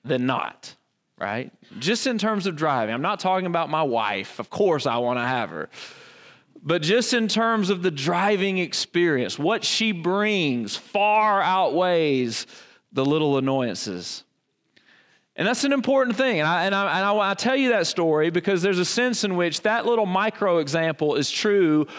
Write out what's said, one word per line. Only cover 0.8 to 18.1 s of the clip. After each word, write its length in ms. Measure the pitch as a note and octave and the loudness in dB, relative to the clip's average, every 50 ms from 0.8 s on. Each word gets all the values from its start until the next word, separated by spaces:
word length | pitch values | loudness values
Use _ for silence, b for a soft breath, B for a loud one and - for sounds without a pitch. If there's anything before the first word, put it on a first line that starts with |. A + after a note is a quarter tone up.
| _ _ _ _ _ _ _ - | _ _ _ _ _ _ _ -8
right? 320 | - G2+ G#2 A#2 C3 - - _ - - - A#2 | -6 -6 -4 -6 -8 -10 -14 _ -20 -20 -14 -6
Just 280 | B2+ E3 A#3+ A3+ - | -4 -2 -2 0 0
in 120 | C4 A#3+ G#3+ | -2 -2 0
terms 280 | G3 A3 A3 G3+ F3 | 0 0 0 0 -2
of 100 | G3 E3 | -4 -2
driving. 380 | C#3+ D#3+ D#3 C#3 B2 A2 G#2+ A2+ | -2 0 0 2 2 0 0 -2
I'm 60 | B2 | -2
not 180 | D3 F#3 G#3 F#3 | -2 -2 -4 -2
talking 280 | - F#3 F#3+ F#3 F#3 | -2 0 0 0 0
about 240 | F3+ E3+ E3+ E3 D3 | 0 0 0 0 0
my 140 | D#3 D#3 D#3+ | 0 0 0
wife. 540 | C#3 A#2 A2+ G#2+ G2+ G#2 G2 F#2+ - - - | 0 0 0 0 0 -2 -4 -6 -8 -10 -12
Of 120 | A2+ - | -12 -6
course 340 | - - G#3 F#3+ E3 C#3+ - | -2 0 2 2 2 2 0
I 140 | C#3 A#2 A#2+ | 0 0 0
wanna 280 | A#2+ A#2+ B2 B2 A#2+ | 0 0 0 -2 -2
have 220 | B2 C3 B2 A2+ E2+ | -2 0 -2 -2 -4
her. 220 | D#2+ D#2 D#2 - B B B B B B B B B B B B B B B B B - - | -6 -8 -10 -10 B B B B B B B B B B B B B B B B B -8 -4
But 200 | C#3+ E3+ F3 D3+ | -2 -2 0 0
just 320 | D#3+ G#3 B3 A#3 - B3+ | 2 2 2 2 0 0
in 140 | A#3+ A3+ G#3+ | 0 0 0
terms 420 | - G#3+ A3+ A3+ A3+ A3 G3 F3+ | 0 0 0 0 0 0 0 0
of 120 | G3+ F3+ F3 | 0 0 -2
the 80 | F#3 | -2
driving 680 | D#3 C#3 C3+ E3 E3+ F3 F#3+ G#3 G#3+ F#3+ F#3+ G3 F#3+ F#3 | -4 -2 -2 -2 0 0 0 0 0 0 0 -2 -2 -2
experience, 800 | F3 - - - - - - F3 F3 E3+ D3 B2+ B2 F2+ - - | -4 -4 -4 -6 -6 -2 0 2 2 2 2 2 0 -2 -4 -2
what 260 | C#3+ F3+ A3+ A3+ A3+ | -2 -2 -2 -2 -2
she 280 | - - - A3 A3 G#3 | -2 -2 0 0 0 -2
brings 840 | E3+ D#3+ F3 F#3 G3+ G#3 G#3+ G#3+ F#3+ E3 C#3+ B2+ A#2+ A2+ G2+ - | -2 -2 -2 0 0 0 0 0 0 0 0 0 -2 -4 -6 -8
far 640 | - - - - G3+ G3+ G#3 G#3+ A3 G#3+ G#3+ G3+ G3 | -10 -8 -6 -2 0 2 2 4 4 4 4 4 2
outweighs 1040 | E3 E3+ F#3 F#3+ F#3 C#3 C3 E3+ F3+ F3+ F3 E3+ D#3+ D3 C#3 C3 B2 A#2 A2 - - B B B B B B B B B - | 2 2 2 2 2 2 2 2 2 2 2 2 2 2 2 2 0 -2 -4 -6 -8 B B B B B B B B B -4
the 140 | B2+ C3+ | 0 0
little 320 | C#3 D3 D#3 D#3 D3 C#3 C3+ | 2 2 2 2 2 2 2
annoyances. 880 | C3 C3+ C3+ C3+ B2+ A#2 F2+ - - A2 F#2 F2+ E2+ - - - - _ _ _ _ _ _ _ _ _ _ b b b b b b b b b b b b | 2 0 0 0 0 -2 -4 -6 -6 -8 -8 -8 -8 -10 -12 -14 -16 _ _ _ _ _ _ _ _ _ _ b b b b b b b b b b b b
And 120 | - E3+ | -2 -2
that's 160 | G#3 B3 - - | 0 0 0 0
an 100 | C#4 C#4+ | 0 0
important 440 | C#4 A3 - C#4 C4+ C4 A#3+ G#3+ | 0 2 2 2 2 2 2 0
thing. 240 | G#3+ C4+ C4 A3+ D#3+ | 0 0 0 2 2
And 80 | D3+ D#3 | 2 2
I, 160 | F3 F3 F3 | 0 0 0
and 100 | G3 G3 | 0 0
I, 240 | G3 G3+ F#3 D3+ F#3 | 0 0 0 0 0
and 80 | G3 | 0
I, 240 | G3+ G#3 G#3 G3+ G3 | 2 2 2 0 0
I 40 | G3 | -2
tell 200 | F#3+ - A#3 C4 | -2 0 0 0
you 140 | C#4 C4+ B3 | 2 2 2
that 180 | A#3 G3+ E3 | 2 2 0
story 440 | D#3+ - F3+ E3+ E3 | 0 0 0 2 2